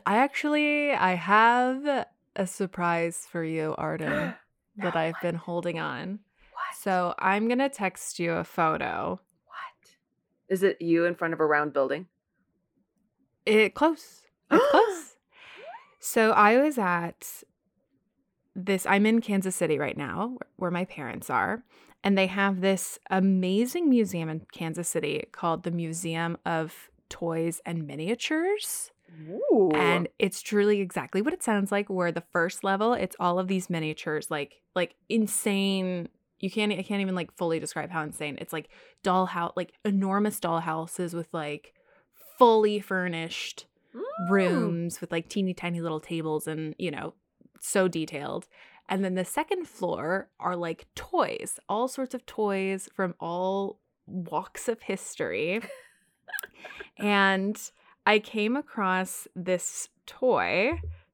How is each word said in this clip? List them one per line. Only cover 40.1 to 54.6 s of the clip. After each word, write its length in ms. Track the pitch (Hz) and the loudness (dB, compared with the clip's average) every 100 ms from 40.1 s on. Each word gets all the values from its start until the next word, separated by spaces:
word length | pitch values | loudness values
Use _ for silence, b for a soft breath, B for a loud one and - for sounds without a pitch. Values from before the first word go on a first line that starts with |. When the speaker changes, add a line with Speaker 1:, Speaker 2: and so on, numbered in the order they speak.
| 202 208 208 | 2 0 0
Speaker 1:
dollhouses 760 | 175 165 165 160 165 - 175 | -2 -2 -2 -4 -6 -6 -6
with, 140 | 170 160 | -6 -8
like, 440 | 170 147 147 - b b b b _ - - | -8 -6 -8 -12 b b b b _ -16 6
fully 400 | 240 220 214 208 | 8 8 6 2
furnished 880 | - 185 180 165 165 - - - - _ _ 233 | -2 -2 -2 -4 -6 -8 -10 -12 -20 _ _ -12
Speaker 2:
Mm. 340 | 466 640 - | -10 -6 2
Speaker 1:
rooms 680 | 587 - 262 220 170 170 - | 4 4 2 0 -2 -4 -8
with, 120 | 175 | -6
like, 180 | 170 - | -6 -4
teeny 240 | 202 190 | -2 -2
tiny 260 | 180 175 170 | -2 -4 -4
little 200 | 165 156 | -4 -4
tables 480 | - 165 160 156 156 | -4 -6 -2 -4 -4
and, 260 | 156 156 - | -6 -6 -6
you 100 | 175 | -6
know, 220 | 147 - - _ _ _ _ | -6 -10 -14 _ _ _ _
so 280 | - 202 185 | -2 2 2
detailed. 600 | 165 156 143 143 147 - B B B - | 2 -4 -6 -8 -8 -10 B B B -4
And 160 | 190 | -2
then 120 | 196 185 | 0 -2
the 100 | 180 | -2
second 420 | - 320 370 320 | -4 -2 -2 -4
floor 600 | - 175 - 156 190 - - | -6 -4 -2 -2 -2 -4 -8
are, 160 | 170 180 | -4 -4
like, 300 | 170 165 - | -4 -6 -12
toys, 680 | - - 349 220 - - - - | -18 -2 0 0 -2 -8 -10 -4
all 200 | 208 254 | -2 -2
sorts 260 | 269 254 | -2 -6
of 100 | 254 - | -8 -8
toys 600 | - 208 196 190 190 - - | -4 -2 0 -2 -4 -6 -4
from 200 | 185 - | -4 -4
all 600 | 165 175 185 196 196 - _ _ - | -6 -2 -2 -2 -4 -8 _ _ -12
walks 640 | 185 170 156 196 - | -10 -6 -6 -6 -6